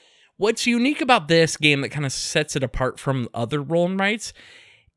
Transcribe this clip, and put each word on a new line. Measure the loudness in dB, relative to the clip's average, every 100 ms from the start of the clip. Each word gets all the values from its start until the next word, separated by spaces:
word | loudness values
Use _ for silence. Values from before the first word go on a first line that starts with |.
| _ _ _ -4
What's | -2 0 0
unique | 2 2 0
about | 2 2 4
this | 4 4 2
game | 2 2
that | 0
kinda | -4 -4
sets | -4 -4 -2 -2 -2
it |
apart | -4 -2 -4 -4
from | -4 -4 -4
other | -6 -4 -4
roll | -2 0 0
and | 0
writes | -2 -4 -8 -16 -20 -20 -20 _ _